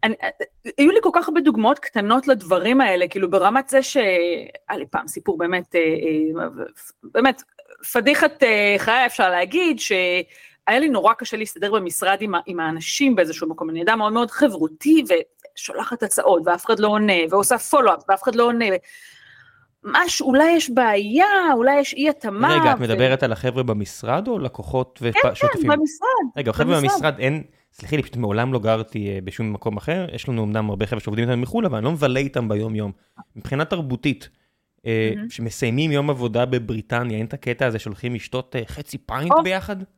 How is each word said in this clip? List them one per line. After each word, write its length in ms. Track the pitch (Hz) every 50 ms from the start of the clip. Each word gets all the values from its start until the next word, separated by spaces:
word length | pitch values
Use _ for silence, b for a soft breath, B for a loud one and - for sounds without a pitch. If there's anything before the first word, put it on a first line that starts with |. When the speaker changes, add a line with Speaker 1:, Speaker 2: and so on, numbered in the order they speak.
| -
Speaker 1:
אני, 120 | 220 220 - - 190 - _ - - _ _ _ 233 - -
היו 120 | 277 302
לי 80 | 403 453 440
כל 80 | 370 -
כך 160 | 349 339 -
הרבה 120 | 320 339
דוגמאות 380 | 285 302 233 214 214 226 285 285
קטנות 500 | - - _ 226 202 208 226 254 262 285
לדברים 520 | 262 214 185 165 185 180 180 214 247 269
האלה, 280 | 269 214 185 180 180 175
כאילו, 220 | - 196 190 175
ברמת 380 | 175 196 175 196 220 254 269 -
זה 140 | 269 269 262
שהיה 240 | - - 285 233 202 185 180 170 175 170 156 - - - - _ - - -
לי 80 | 135 -
פעם 180 | - 160 - 156
סיפור 300 | - - - - 185 160
באמת, 360 | 175 170 185 180 175 _ -
אה, 60 | 175
אה, 680 | 165 160 160 165 - 160 160 156 156 156 160 165 175 165 160 160 - - _ - - - - _ _
באמת, 400 | 104 _ - 240 269 254 - - _ _ _ - _ - _ - - -
פדיחת, 500 | 247 240 262 294 294 339 302 302 - -
אה, 320 | 226 220 208 208 202 202 190
חיי, 280 | - - 220 247 262
אפשר 240 | 240 - - 220 185
להגיד, 500 | 180 175 180 185 226 349 370 339 294 226
שהיה 960 | - - 214 185 185 180 180 180 170 _ _ - - - _ _ _ - 214 247
לי 100 | 294 320
נורא 260 | 262 208 170 208 -
קשה 220 | - 254 - -
להסתדר 360 | 220 220 208 - 170 175 202 208
במשרד 460 | 220 190 175 160 - - 185 196 190
עם 140 | 208 214 190
ה-, 60 | 170 -
עם 140 | - 175 170
האנשים 560 | 160 160 160 160 160 - - - 285 269 247
באיזשהו 320 | 196 175 156 160 - 175 160
מקום. 220 | 160 160 175 160
אני 120 | 160 165 170
אדם 160 | 190 220 226
מאוד, 140 | 214 214 214
מאוד 180 | 226 240 226
חברותי, 760 | - - 294 285 202 170 156 160 160 - - 285 311 320 277 214 180 165 - _ _ _ _ - _
ושולחת 460 | - - - - - 220 - 240 240 -
הצעות, 400 | 202 - - - - 196 170 165
ואף 220 | 175 175 180 -
אחד 120 | - 226 202
לא 80 | 208 208
עונה, 240 | 208 214 214 208 196 175 165 160
ועושה 280 | 175 196 202 - 190 175
פולו-אפ, 420 | - - - 294 254 214 175 - - -
ואף 140 | 196 190 -
אחד 120 | 262 226
לא 100 | 226 240
עונה. 200 | 240 240 233 233 214 190 180 B B B B B B B B B B B B B B B B B B B _ _
משהו, 420 | 208 - - 359 349 - - 285 254
אולי 220 | 247 269 302 330 339
יש 180 | 330 - -
בעיה, 560 | 240 240 247 226 214 202 202 208 220 294 359 415 403 392 359 427 277
אולי 280 | 240 233 262 277 285
יש 140 | 277 - -
אי-התאמה, 600 | - 269 311 285 294 - 226 196 202 233 302 339 -
Speaker 2:
רגע, 120 | 320 302 269
את 40 | 226
Speaker 1:
ו- 40 | 123
Speaker 2:
מדברת 400 | 113 113 - 127 131 131 131 -
על 100 | 123 113
החבר'ה 300 | - - 127 117 127 127
במשרד, 680 | 123 110 104 104 - - - - 113 123 156 208 247
או 100 | 240 196
לקוחות 600 | - 123 - - - - - 131 127 - _ - 117
ופ-, 100 | 120 113
Speaker 1:
כן, 140 | - - -
כן, 60 | -
Speaker 2:
שותפים? 360 | - 554 587 523 392 311 -
Speaker 1:
במשרד, 380 | 294 294 311 294 - - 370 480 523 440 330 254 -
Speaker 2:
רגע, 140 | - 143 117
החבר'ה 300 | 110 - - - 175 156
Speaker 1:
במשרד. 120 | 143 139 -
Speaker 2:
במשרד, 260 | 381 - 160 143 131
אין, 240 | 127 131 147 156 147 - _ _ _ _ _
סלחי 240 | _ - - 147
לי, 60 | 151 127
פשוט 140 | - -
מעולם 360 | 117 120 104 101 107 120 131 131
לא 60 | 123
גרתי, 500 | 101 110 113 110 110 - - 110 104 101
אה, 80 | 98 98 92
בשום 280 | 95 - - 117 110 104
מקום 240 | 98 - 117 104
אחר. 300 | 101 - - 156 185 185 170 -
יש 160 | 120 - -
לנו 160 | 127 113 110
אמנם 260 | 107 104 110 107 107
הרבה 160 | 101 95 107
חבר'ה 140 | 101 120 110
שעובדים 240 | - - 107 107 117 117
איתנו 140 | 127 120 123
מחו"ל, 240 | 123 - 233 226
אבל 100 | 185 127
אני 80 | 110 107
לא 80 | 135 165
מבלה 280 | 156 147 135 123 131
איתם 280 | 139 139 - 135 120 110
ביום 260 | 104 104 107 113 110
יום. 180 | 107 107 101 95 B B B B B B B _
מבחינה 280 | 110 - - - 135 156
תרבותית, 640 | 156 - 180 160 135 127 120 - 147 135 - - - _ _ _ _ _ _ _ _ _ _ _
אה, 260 | 113 113 110 110 110 110
Speaker 1:
מהמם. 140 | 208 208 233
Speaker 2:
שמסיימים 600 | - - 117 113 107 - - 120 113 131 156 160 147
יום 180 | 143 143 151
עבודה 340 | 147 127 123 120 107 120 123
בבריטניה, 720 | 127 127 123 117 107 120 110 107 _ - 120 120 123 110 107
אין 80 | 110
את 80 | 107 -
הקטע 320 | 139 - 127 120 - 135
הזה 120 | 127 113 110
שהולכים 360 | - - 101 - - 123 123
לשתות, 420 | 113 - - - 127 123 _ -
אה, 60 | 127 113
חצי 320 | - - - 143 - - -
פיינט 340 | _ - 110 127 143 170 277
Speaker 1:
או. 100 | 320 330
Speaker 2:
ביחד? 340 | 185 185 190 185 - 208 190 190 - _